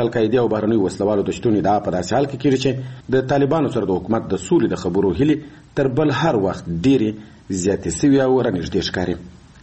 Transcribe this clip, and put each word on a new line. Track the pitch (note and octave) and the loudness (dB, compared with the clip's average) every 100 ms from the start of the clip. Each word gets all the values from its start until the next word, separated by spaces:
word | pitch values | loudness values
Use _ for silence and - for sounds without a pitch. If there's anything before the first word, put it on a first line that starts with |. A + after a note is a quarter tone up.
| A#2 | 0
القاعدې | A#2 A2 B2+ | 2 2 2
او | A#2 G#2+ | 2 0
بهرنیو | G#2 A2+ F#2 | 0 2 0
وسلوالو | F#2+ G2+ G#2 F#2 | 0 0 0 0
د | E2+ | -2
شتون | A#2+ G#2 | 0 2
ادعا | F2+ G#2 G2 | 2 0 0
په | F2+ | -4
داسې | F2 A#2 | -2 0
حال | C#3+ | -2
کې | B2+ | -2
کېږي | C#3+ C3 | 0 0
چې | C3+ B2+ - - - | 0 -4 -8 -14 -2
د | C3 C3 C#3+ | 0 2 0
طالبانو | C#3 D#3+ C3+ A2+ | 2 2 0 -2
سره | G2 | -2
د | F#2 | -2
حکومت | - A2 E2 | 0 -2 -2
د | F#2 - | -4 0
سولې | E3+ A2 | 2 2
د | F2 | -2
خبرو | F2+ F2+ G2 | -2 0 0
هیلې | F2 C#3+ D3+ - - - - | 2 2 0 -4 -20 -10 -2
تر | C3+ B2 | -2 0
بل | D3+ C3 | 0 0
هر | D#3+ B2 F#2+ | 0 0 0
وخت | F2 - | -4 -6
ډېرې | E2+ A2+ C3+ G#2+ G#2+ - - - G2 | -2 2 2 2 -4 -12 -18 -8 -4
زیاتې | F2+ F#2 F2 E2+ | 0 0 -2 0
سوي | C#3+ C#3 C3 | 2 4 4
او | C3 | 2
رانږدې | A#2+ F#2 D#2+ F2+ E2 | 2 -2 -2 -4 -2
ښکاري. | - F2+ E2+ - - - - | -2 -4 -4 -8 -20 -20 -8